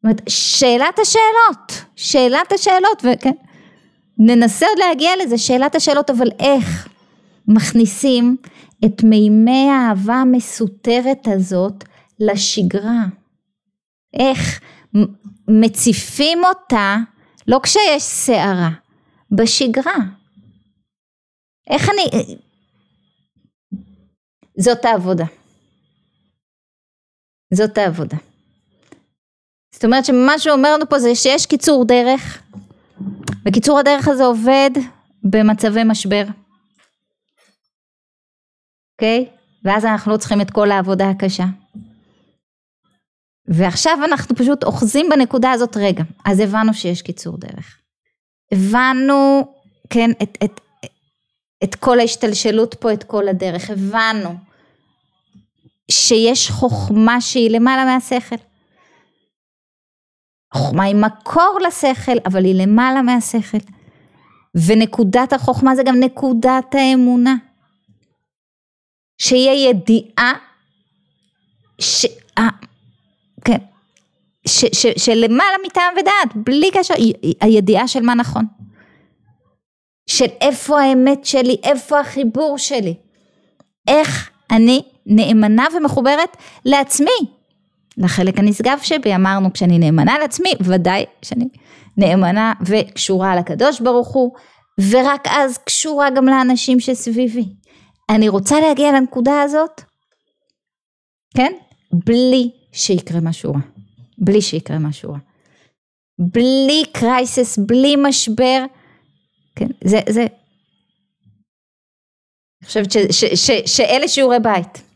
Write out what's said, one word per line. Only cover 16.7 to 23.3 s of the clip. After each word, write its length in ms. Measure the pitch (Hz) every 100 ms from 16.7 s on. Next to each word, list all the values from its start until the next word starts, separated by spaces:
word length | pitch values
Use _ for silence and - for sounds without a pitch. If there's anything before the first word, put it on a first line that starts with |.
| 233 202 202 233 _ _ _ -
לא 120 | 254
כשיש 400 | - 403 415 302
שערה, 680 | - - - 226 175 185 170 160 _ _ _ _ _
בשגרה? 640 | 202 226 - 262 233 277 381 196 - _ _ _ _ _ _ _ _ _ _ _ _ _ _ -
איך 200 | 285 -
אני... 460 | 403 349 - - 95 _ _ _ _ _ _ _ _ _